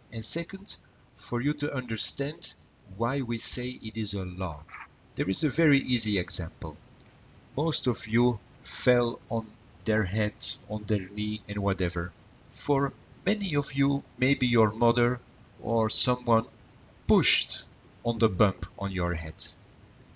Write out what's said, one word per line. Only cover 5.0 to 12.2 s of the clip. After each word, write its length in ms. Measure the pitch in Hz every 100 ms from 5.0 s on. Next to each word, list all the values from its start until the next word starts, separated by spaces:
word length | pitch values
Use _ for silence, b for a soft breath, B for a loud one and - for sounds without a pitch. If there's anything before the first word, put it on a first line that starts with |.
| _
There 160 | - 156
is 120 | 190
a 60 | 151 160
very 160 | 160 139
easy 400 | 127 120 107 98
example. 580 | 90 - 82 - 78 78 - - - _ - - _ -
Most 300 | 160 - 127
of 200 | 113 110
you 320 | 110 123 113 - -
fell 580 | - - - 123 120 - -
on 200 | 113 110 - - - -
their 180 | 110
head, 320 | 95 107 107 - - - -
on 160 | 107
their 240 | 101 104 95
knee 320 | 104 104 107 -
and 100 | 101
whatever. 540 | 98 92 87 87 85 -